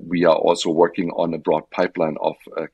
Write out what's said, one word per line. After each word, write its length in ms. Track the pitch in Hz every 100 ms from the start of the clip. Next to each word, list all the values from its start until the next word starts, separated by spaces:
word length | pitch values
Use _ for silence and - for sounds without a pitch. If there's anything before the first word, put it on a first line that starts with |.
| 82
we 200 | 87 85
are 100 | 78
also 320 | 85 87 90
working 420 | 80 85 - 85
on 200 | - 85
a 60 | 80
broad 320 | 85 78 -
pipeline 480 | - - 90 80 73
of, 160 | 78 78 - -
uh, 80 | 78